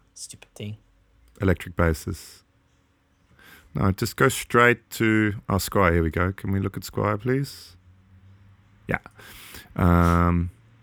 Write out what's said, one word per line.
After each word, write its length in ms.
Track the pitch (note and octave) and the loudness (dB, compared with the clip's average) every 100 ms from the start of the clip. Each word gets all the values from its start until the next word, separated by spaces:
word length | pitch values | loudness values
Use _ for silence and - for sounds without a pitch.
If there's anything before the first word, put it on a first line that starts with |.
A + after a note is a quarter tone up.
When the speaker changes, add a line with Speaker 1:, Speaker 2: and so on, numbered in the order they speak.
| _ | _
Speaker 1:
Stupid 360 | - - - - - | -20 -20 -20 -20 -14
thing. 220 | G#2 G#2+ _ _ _ _ _ - | -14 -14 _ _ _ _ _ -4
Speaker 2:
Electric 340 | F#2+ F2 - - | -2 -2 -4 -2
basses. 680 | E2+ D#2+ - E2+ - - _ _ _ _ _ _ _ _ _ _ - - _ | 0 0 -6 -12 -14 -20 _ _ _ _ _ _ _ _ _ _ -20 -20 _
No, 180 | - G2 | -4 -2
just 240 | F#2+ A2+ - | -2 -4 2
go 140 | C3+ | 2
straight 600 | - - A#2+ A#2+ A#2+ _ | 0 0 4 4 2 _
to, 440 | - A2+ G#2+ G#2+ G#2 - | -2 2 2 0 -2 -4
oh, 80 | G2 | -4
Squier, 380 | - G#2 F#2 | 0 2 4
here 100 | E2+ | 4
we 60 | E2 | 0
go. 200 | E2 F2+ | 0 -2
Can 180 | F#2+ G2 | -4 -6
we 80 | G2 | -4
look 160 | G2 G#2 | -4 -8
at 80 | |
Squier, 360 | - - G#2 G#2 | -10 -4 -4 -4
please? 580 | B2 C3+ C#3 - - - _ _ _ - _ _ _ _ _ _ - | -4 -4 -6 -12 -20 -20 _ _ _ -20 _ _ _ _ _ _ -6
Yeah. 100 | - - - - - - - - - | -6 -8 -20 -20 -20 -20 -20 -12 0
Um, 760 | F#2 F2 E2+ E2+ F2 F2 F2+ - _ _ | 4 6 4 4 2 0 -2 -8 _ _